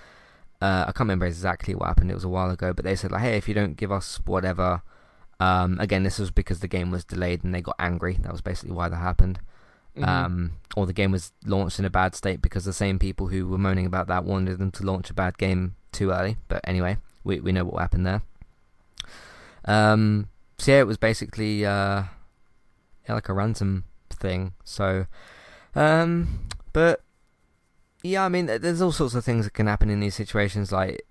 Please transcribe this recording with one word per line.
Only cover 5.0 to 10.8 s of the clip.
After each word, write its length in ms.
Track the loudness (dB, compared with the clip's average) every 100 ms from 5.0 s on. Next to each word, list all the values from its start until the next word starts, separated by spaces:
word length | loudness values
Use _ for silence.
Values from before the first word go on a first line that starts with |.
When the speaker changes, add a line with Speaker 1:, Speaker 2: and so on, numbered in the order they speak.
| -20 -20 -18 0
Speaker 1:
um, 380 | 2 4 2 0
again, 220 | 0 2
this 160 | 0 0
was 120 | -2
because 300 | 0 0 -2
the 80 | -4
game 220 | -4 -2
was 140 | -4
delayed 380 | -6 -4 -2 -2
and 120 | -2
they 80 | -4
got 140 | -4 -2
angry, 400 | -2 0 -2 -2
that 120 | -2
was 100 | -4
basically 320 | -6 -8 -6
why 160 | -4 -4
that 60 | -2
happened. 440 | 2 4 4 2 -8 -14 -20 _ -16 -4
Speaker 2:
Mm-hmm. 80 |
Speaker 1:
Um, 480 | 0 2 0 -2 -4 -6 -6
or 100 | -2